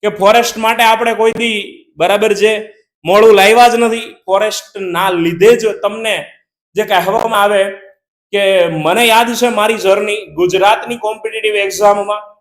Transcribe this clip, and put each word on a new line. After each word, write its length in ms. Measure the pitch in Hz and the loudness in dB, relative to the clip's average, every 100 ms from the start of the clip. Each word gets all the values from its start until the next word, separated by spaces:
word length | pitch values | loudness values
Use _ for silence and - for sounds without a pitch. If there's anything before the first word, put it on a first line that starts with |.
કે 60 | 208 | -4
ફોરેસ્ટ 480 | - 196 226 233 226 | 0 2 2 0 -2
માટે 260 | 220 226 | -4 0
આપણે 320 | 226 226 233 | 2 2 -2
કોઈ 180 | 214 220 | 0 -2
દી, 520 | 226 233 214 196 - _ _ | 0 -4 -4 -8 -16 _ _
બરાબર 380 | 170 202 214 | -2 0 0
છે, 400 | 196 208 214 214 _ _ _ | 2 0 0 -8 _ _ _
મોડું 300 | 156 196 226 | 0 4 6
લાવ્યા 340 | 208 196 226 240 | 6 4 6 4
જ 60 | |
નથી. 400 | 226 233 226 220 - - | 4 -2 -2 -8 -18 -4
ફોરેસ્ટ 520 | 190 214 208 - 202 | -2 -2 -6 -12 -12
ના 320 | 190 170 190 | -6 -2 -2
લીધે 460 | 180 170 170 202 240 | 0 -2 2 4 4
જ 100 | 220 | 0
તમને 680 | 196 202 214 226 180 143 _ _ _ _ | -4 -6 -6 -6 -6 -8 _ _ _ _
જે 100 | 180 | -6
કહેવામાં 580 | 214 190 175 196 226 214 | 0 0 0 -2 0 0
આવે 220 | 208 208 196 196 - _ _ _ _ | 2 2 -2 -6 -20 _ _ _ _
કે 360 | 202 196 190 170 | -2 0 2 0
મને 380 | 160 156 196 | -2 -2 2
યાદ 300 | 233 220 233 | 2 2 2
છે 140 | 233 240 | 0 -2
મારી 260 | 208 214 | 0 -2
જર્ની 520 | 226 185 202 208 214 185 | 0 0 0 0 -6 -10
ગુજરાતની 680 | 151 180 185 196 226 240 240 | -4 -2 2 2 0 -4 -8
કોમ્પિટિટિવ 580 | 214 220 220 220 214 | -8 -8 -10 -6 -4
એક્ઝામમાં 680 | 208 196 180 202 208 202 208 - _ | -2 -4 0 0 2 -2 -8 -10 _